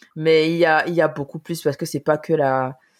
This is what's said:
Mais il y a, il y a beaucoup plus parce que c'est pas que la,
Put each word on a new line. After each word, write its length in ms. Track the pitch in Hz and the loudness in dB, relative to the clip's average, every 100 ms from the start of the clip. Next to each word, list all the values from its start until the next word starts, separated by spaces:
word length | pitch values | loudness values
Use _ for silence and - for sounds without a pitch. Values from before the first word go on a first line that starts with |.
| _ 156 | _ -4
Mais 340 | 156 160 160 | 2 4 4
il 60 | 170 | 2
y 80 | |
a, 220 | 165 156 165 | 2 2 0
il 80 | |
y 80 | 170 | 0
a 60 | 156 | 0
beaucoup 300 | 151 139 160 | -2 -10 -12
plus 220 | - 165 | -10 -4
parce 140 | 151 139 | -4 -4
que 80 | 165 | -6
c'est 140 | 139 | -4
pas 160 | - 151 | -2 -2
que 140 | - | 0
la, 460 | 156 139 131 131 139 _ _ | 0 0 0 -2 -8 _ _